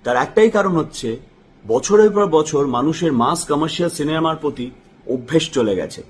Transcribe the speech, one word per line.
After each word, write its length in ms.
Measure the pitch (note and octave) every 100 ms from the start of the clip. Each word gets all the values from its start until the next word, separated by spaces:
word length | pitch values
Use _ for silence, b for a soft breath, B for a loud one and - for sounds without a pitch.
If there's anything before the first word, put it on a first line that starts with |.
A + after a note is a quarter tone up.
তার 140 | B2 B2+
একটাই 320 | C#3 - A3
কারণ 260 | G#3+ G3 E3
হচ্ছে 440 | D3 - A#2 A2+ - _ _ _ G2+
বছরের 420 | A2+ - G#3 G#3+
পর 180 | G3 G3+
বছর 400 | D#3 D3+ D3 C#3
মানুষের 460 | A#2+ C#3+ D#3+ E3+
মাস 320 | B2+ B2 E3+ -
কমার্শিয়াল 460 | D3 D#3 - E3+
সিনেমার 440 | E3 D3 D#3+ D#3+ D#3+
প্রতি 360 | D3 B2 B2 - _ _ -
অভ্যেস 440 | B2+ A#2+ D#3+ -
চলে 240 | C3+ G#2+ F#2
গেছে। 280 | D#2 -